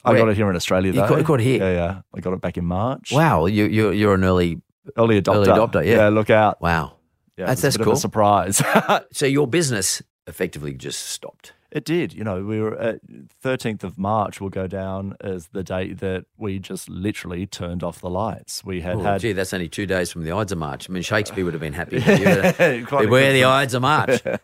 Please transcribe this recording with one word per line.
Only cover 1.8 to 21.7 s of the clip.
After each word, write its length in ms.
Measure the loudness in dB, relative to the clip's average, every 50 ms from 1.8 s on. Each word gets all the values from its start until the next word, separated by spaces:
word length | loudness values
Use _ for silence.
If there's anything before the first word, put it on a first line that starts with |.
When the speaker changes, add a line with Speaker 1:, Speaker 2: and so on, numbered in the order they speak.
| 0 -2 -4 -6 -12 _ -12
Speaker 1:
I 60 | -8
got 100 | -6 -4
it 80 | -4 -4
back 180 | -4 -6 -4 -4
in 60 | -4
March. 480 | -2 -2 -2 -2 -2 -4 -6 -6 -2
Speaker 2:
Wow. 360 | 0 2 4 4 4 4 2 2
You, 180 | 2 2 2
you, 260 | 2 2 2 2 2
you're 220 | 2 2 2 4 4
an 100 | 4 4
early 380 | 4 4 4 2 2 0 -4 -10 _ _ _ -20 -8 0
Speaker 1:
Early 260 | 2 4 4 4 4
adopter. 140 | 4 4 4
Speaker 2:
Early 120 | 4 6 6
adopter, 360 | 6 6 4 2 2 0 2
yeah. 100 | 4 4
Speaker 1:
Yeah, 140 | 6 6 4
look 200 | 4 2 4 4
out. 320 | 4 6 6 4 2 0
Speaker 2:
Wow. 320 | 0 0 0 0 -2 -4 -10 _ _ _ _ _ _ _ _
Speaker 1:
Yeah, 120 | -8 -4 -2
Speaker 2:
That's, 160 | -2 0 0
Speaker 1:
it 40 | 0
was 60 | 0
Speaker 2:
that's 20 |
Speaker 1:
a 40 | 2
bit 40 | 2
Speaker 2:
cool. 100 | 2 2
Speaker 1:
of 40 | 2
a 40 |
surprise. 600 | 0 -2 0 2 4 6 6 4 4 2 0 0 0 2 2 2 2 2
<laughs> 240 | 0 0 -2 _
Speaker 2:
So 140 | -6 -2 0
your 200 | 0 2 2 0
business 560 | 0 0 0 0 0 -2 -2 -2 -2 -4 -6 -8 _ _ _ _
effectively 480 | -14 -8 -6 -6 -6 -6 -8 -10 -10 -10
just 340 | -10 -10 -10 -10 -10 -10 -10
stopped. 440 | -12 -12 -12 -16 -20 _ _ -20 -20 _ _ _
Speaker 1:
It 120 | -10 -8 -4
did. 300 | -2 -2 -2 -2 -4 -6
You 100 | -8 -6
know, 180 | -6 -4 -4
we 200 | -4 -4 -4 -2
were 160 | -2 -4 -4 -4
at 220 | -4 -4 -4 -6 _ -20 -20 -20 -20 -20
thirteenth 540 | _ _ -4 -4 -4 -2 -2 -6 -6 -6 -8
of 140 | -10 -8 -4
March 420 | -2 0 0 0 0 -2 -4 -8
will 100 | -10 -8
go 160 | -6 -6 -6
down 520 | -6 -6 -8 -6 -6 -6 -8 -8 -10 -10 -10
as 300 | -10 -8 -8 -8 -10 -10
the 120 | -10 -10
date 380 | -8 -6 -6 -6 -6 -6 -8 -8
that 240 | -6 -6 -6 -6 -8 _ _ -10
we 200 | -8 -6 -6 -6
just 300 | -8 -10 -12 -12 -12 -12
literally 580 | -10 -6 -4 -4 -4 -6 -8 -10 -8 -8 -8
turned 380 | -8 -8 -8 -8 -6 -6 -6 -6
off 160 | -6 -8 -8
the 100 | -8 -6
lights. 540 | -4 -4 -4 -4 -6 -8 -12 -12 -14 -12 -10
We 160 | -8 -8 -6
had 160 | -4 -4 -4
Speaker 2:
Oh, 60 | -2
Speaker 1:
had 180 | 0 0 -2 0
Speaker 2:
gee, 140 | -2 -2 -2
that's 200 | -2 -4 -4 -4
only 140 | -6 -6 -6
two 180 | -6 -6 -4
days 240 | -2 -2 -2 -2 -4
from 140 | -6 -8 -6
the 80 | -4
Ides 220 | -4 -4 -4 -4 -4
of 40 | -6
March. 320 | -6 -6 -8 -10 -10 -8
I 40 | -8
mean, 100 | -6 -4
Shakespeare 400 | -2 -2 -2 -2 -4 -4 -4 -4
would 100 | -4 -4
have 60 | -6
been 140 | -6 -8